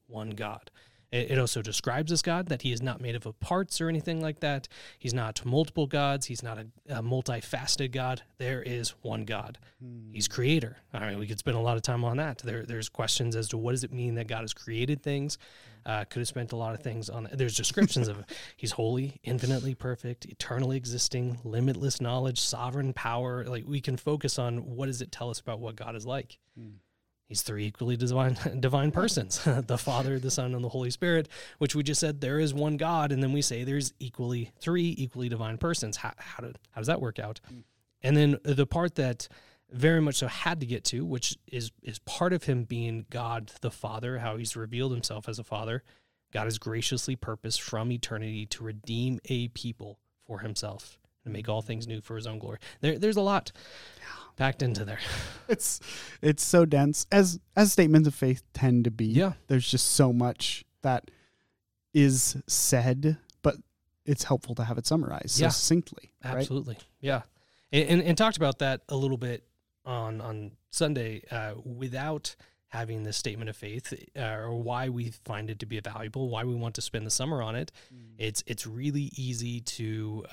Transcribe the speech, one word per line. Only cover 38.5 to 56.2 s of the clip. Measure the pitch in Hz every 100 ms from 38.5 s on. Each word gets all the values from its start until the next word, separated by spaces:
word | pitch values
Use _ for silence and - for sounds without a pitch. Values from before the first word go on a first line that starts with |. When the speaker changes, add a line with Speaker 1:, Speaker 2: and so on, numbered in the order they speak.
| 135 131
Speaker 1:
part | 170 175 -
that | 127 120 - - - _ _
very | 123 156 165
much | 147 131
so | 127
had | - 170 165
to | 120
get | 120
to, | - 123
which | 165 127 - - -
is, | 123 113 -
is | - 107
part | - - 180
of | 180
him | - 127
being | 113 117 117 113 -
God | 120 117 117 107 -
the | 117
Father, | - 107 110 123 127
how | 117 110
he's | 113
revealed | 117 110 120 135
himself | 120 - 107 110
as | 110
a |
father. | 110 107 113 120 - _ _ _ _
God | 107
has | 110 107
graciously | 113 113 - 127 - 127
purposed | - 110 113 -
from | - 113 117
eternity | 120 - 110 110 110 107
to | -
redeem | 110 107 110 113 127 123
a | - 123 120
people | - 120 - 104 98 _ _ -
for | 104
himself | 110 98 104 101 - - _ _
and | 113
make | 104 110
all | 110
things | 110 113 113
new | 110
for | - 113
his | 113
own | 110
glory. | - 107 - -
There, | 147 156
there's | 214 208
a |
lot | 196 196 - - - - - -
Speaker 2:
Yeah. | - - - -
Speaker 1:
packed | 135 127
into | 127 104
there. | 104 107 - - - - -
Speaker 2:
It's, | 233 - - - - - -